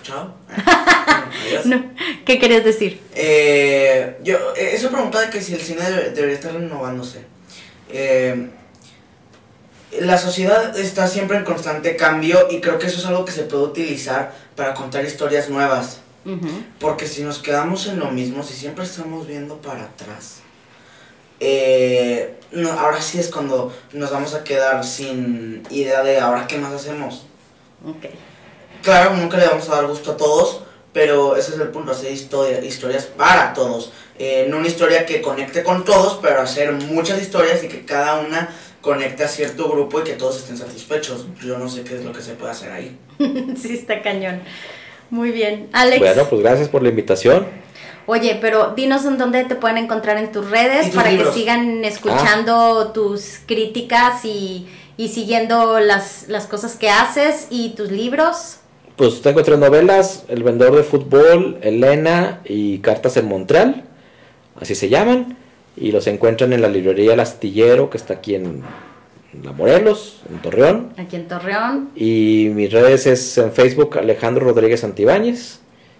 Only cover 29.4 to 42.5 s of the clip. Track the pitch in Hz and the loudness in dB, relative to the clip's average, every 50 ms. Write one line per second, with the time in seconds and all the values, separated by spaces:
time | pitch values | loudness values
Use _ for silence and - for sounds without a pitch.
29.4 | 175 165 156 - - - 151 147 143 143 147 - - - - - 151 147 151 165 | 4 4 4 2 -2 -2 0 0 0 -2 -4 -6 -6 -8 -4 0 2 2 4 4
30.4 | 175 - - - - - - - _ _ - 156 151 147 143 143 139 139 135 - | 2 2 0 -8 -14 -20 -20 -20 _ _ 0 2 2 4 4 4 2 2 2 0
31.4 | - 160 156 156 151 156 151 156 151 135 131 127 135 135 139 135 - - 143 139 | -2 -2 -4 -6 -6 -6 -6 -8 -6 -6 -6 -6 -8 -10 -10 -10 -10 -6 -2 -2
32.4 | 135 131 127 123 123 131 - - 127 127 131 139 - - - - 175 185 180 170 | 0 0 -2 -4 -6 -8 -10 -8 -6 -4 -4 -4 -6 -6 -4 0 2 4 4 4
33.4 | 143 - - 131 127 120 117 117 117 - - - - - - - 135 135 131 131 | 2 0 -2 -2 -2 -2 -4 -6 -8 -12 -16 -20 -20 -18 -12 -8 -6 -2 0 0
34.4 | 131 139 156 156 165 170 170 - 170 160 170 160 165 - 156 143 - 135 131 135 | 0 0 -2 -2 -2 -2 -2 0 2 2 2 2 0 0 -4 -4 -4 -4 -6 -6
35.4 | 135 - - 170 - 180 180 180 - - - - 190 202 - - - 147 139 135 | -8 -6 -6 -4 -2 0 -2 0 2 4 4 4 4 2 0 0 0 0 2 0
36.4 | 127 120 - 143 147 147 139 139 143 151 160 165 165 202 190 196 - - - 175 | 0 -2 -2 -2 -2 -2 -2 -4 -4 -4 -4 -2 -2 -2 -2 -4 -4 -2 0 2
37.4 | 165 165 170 165 156 - - 123 - - 147 143 143 151 151 151 151 156 160 165 | 2 2 2 0 -2 -6 -12 -12 -10 -6 -2 -2 0 0 0 -2 -4 -4 -4 -6
38.4 | 170 - - - - - - _ - 143 143 139 135 127 - - 147 143 - 143 | -6 -8 -10 -18 -20 -20 -16 _ -2 -2 -2 -2 -2 -6 -4 -4 -4 -4 -4 -4
39.4 | 147 - - - 165 147 147 143 139 - - 156 - - - - - - - - | -6 -6 -4 -4 -4 -2 0 0 -2 -2 -2 -4 -4 -4 -6 -4 -4 -4 -4 -6
40.4 | - - 123 120 - - - - - - 151 151 - 131 127 120 - 92 - - | -10 -12 -14 -14 -14 -14 -16 -16 -10 -6 -6 -6 -6 -6 -10 -10 -12 -16 -16 -12
41.4 | 120 127 127 123 127 127 127 123 120 - 127 123 123 120 117 117 117 117 117 117 | -10 -10 -8 -8 -8 -10 -10 -12 -12 -12 -12 -12 -12 -12 -14 -14 -16 -16 -14 -12
42.4 | - 117 | -12 -12